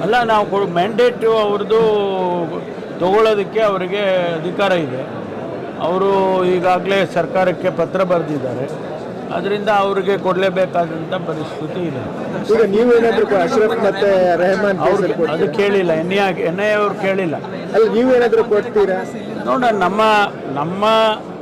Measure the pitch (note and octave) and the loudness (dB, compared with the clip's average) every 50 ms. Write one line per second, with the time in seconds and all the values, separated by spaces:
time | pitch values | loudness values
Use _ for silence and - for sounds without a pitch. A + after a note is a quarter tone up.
0 | D#3+ G3 A#3 B3 A3+ A3+ A3 G#3 G3+ G3+ F#3+ G3 G3+ F3 E3+ F3 F3+ G#3+ A3 G#3+ | -2 0 0 0 2 2 2 0 0 0 0 -2 -2 0 0 -2 -2 0 2 2
1 | B3 A#3+ A#3+ - A3 A3+ A3+ A3 G#3 G#3 G3+ G3+ G#3 F#3+ A3 A3+ A3+ A3 G#3+ G#3 | 2 2 2 2 2 2 2 2 2 0 0 -2 0 2 2 2 4 4 2 2
2 | G3+ G3 F#3+ F#3 F3+ F3+ F3 F3 E3+ D#3 F3 F3 E3+ - - - - - - - | 0 0 -2 -2 -2 -2 -2 -2 -4 -4 -6 -8 -8 -10 -10 -10 -10 -10 -4 -2
3 | E3+ F#3 G3 A3 A3 A3 G#3+ G3+ F#3+ E3 - A3 A3 G#3 F#3+ F3+ F3+ F3 G3 G#3 | 0 2 4 4 6 4 4 2 0 -2 0 2 2 2 2 0 -2 -2 -2 -2
4 | G3+ F#3+ F#3 F3+ F3 E3+ E3 D#3+ D#3 F3+ E3+ G3 G3+ F#3+ F#3 E3+ D3+ B2+ B2+ C3 | 0 0 0 0 0 -2 -2 -4 -4 -4 -2 0 0 2 2 0 0 -2 -4 -6
5 | - - - - - - - - - - - - - - - - - D#3+ F3+ F#3+ | -8 -8 -10 -10 -10 -10 -10 -10 -10 -8 -8 -10 -10 -10 -8 -4 -2 -2 0 2
6 | G3 G3 G3 F#3+ F#3+ F#3+ F#3 F#3 F3+ F3+ F#3 F3 F3 F3+ F3+ F3+ F3 F#3+ G3 G3 | 2 2 2 2 2 2 2 2 2 2 0 2 2 2 2 2 0 0 0 0
7 | F3+ - - F3 D#3+ - F3+ F#3 F#3 F3+ E3+ - - F#3 D3+ E3+ E3 - - F#3 | 0 0 -2 -2 -2 0 0 0 2 2 0 0 -2 -2 -2 -2 -2 -2 0 0
8 | F#3+ F3 F3+ E3+ D#3 D3+ D3 C3+ B2 B2+ B2 B2+ C#3 - D3+ - - - - - | 0 2 0 0 0 -2 -4 -4 -4 -4 -4 -6 -6 -6 -6 -8 -10 -10 -10 -10
9 | - - - - - - - F3+ F3 G3 G#3 G#3 G3+ A3 G#3 G3+ G3 G3 G3 G3 | -10 -10 -10 -10 -8 -6 -6 -4 -4 -2 -4 -2 0 2 2 2 2 0 0 0
10 | F3+ G3 G3 F3+ E3+ F#3 F#3 F#3 G3 F#3+ F3 F#3 F#3 - - F3 E3+ D#3+ D#3+ D#3+ | 0 0 0 0 0 -2 0 0 0 0 2 0 0 0 0 -2 -2 -2 -4 -8
11 | D#3+ - F#3 F#3 E3+ E3+ D#3 D#3 D3 - - C#3+ D#3 D3+ - F#3+ F3 D#3 C3 B2 | -6 -6 -6 -6 -6 -6 -6 -6 -8 -8 -8 -8 -8 -8 -6 -6 -4 -4 -6 -6
12 | A2 - - - - - - F3+ - G3 A3 A3 A3 G3 G3 A3 B3 B3 A#3+ A3+ | -8 -8 -8 -8 -8 -8 -8 -6 -2 0 2 2 2 2 2 2 4 4 4 4
13 | A3+ A#3 - G#3+ G#3 - G3+ F#3 E3+ E3 - G#3+ A3 A3 A3+ - G#3 G3 F#3 G3 | 4 2 2 2 2 2 2 2 2 2 2 2 2 2 2 0 0 0 0 2
14 | G#3 G3+ F#3+ F#3 F#3 F3+ E3+ D#3+ F3+ F#3+ F#3+ F#3+ G3+ G3+ F#3+ D#3+ D3+ E3+ G3 G3 | 2 2 4 4 4 2 2 2 2 2 2 2 0 0 0 0 0 2 2 2
15 | F#3 E3 - E3 D#3+ D3+ D#3 E3 - - - G3+ G3+ G3+ G3+ G3 F3+ E3+ D#3+ D#3+ | 0 0 0 0 0 0 0 0 0 0 0 0 2 2 2 2 2 2 0 0
16 | E3 F3 G3 G3+ G3 F#3+ E3 G3 F#3+ E3 E3+ F#3+ G#3 G#3+ G#3 G#3 G#3 G3+ F#3 G#3+ | 0 0 0 0 0 0 0 -2 -2 -2 -2 -2 0 0 2 2 0 0 -2 -2
17 | F#3+ F#3+ F#3+ G3 F#3 D#3+ C3+ - - - - - - - - G#3+ A3+ G3+ G3 A3+ | -2 -2 0 0 -2 -2 -4 -6 -6 -8 -10 -10 -6 -2 2 2 2 4 4 2
18 | B3 C4 B3+ A#3+ A#3+ A3 A3 A3+ - - G#3 G#3 G3 A#3+ G#3+ G#3 G3 F#3+ F#3 F#3 | 4 4 4 4 4 4 4 2 2 2 2 0 0 0 2 2 2 2 0 -2
19 | - - - G#3+ - G#3+ A3 G#3+ G#3 A#3 C4 B3+ B3 A#3 G#3+ G3 F3+ F3+ G3 G#3+ | -4 -6 -10 -10 -10 -8 -8 -6 -2 -2 0 2 2 2 2 2 0 0 2 2
20 | A3 A3 G#3 G#3 G3+ F#3+ - - - - C3+ C#3 D3+ E3+ F#3 G3 G#3 A3 A3 A3 | 2 4 4 4 2 0 -4 -8 -8 -6 -6 -4 -4 -4 -2 0 2 2 4 4
21 | A3 A3 G#3+ - - - - - | 4 2 0 -2 -6 -12 -12 -12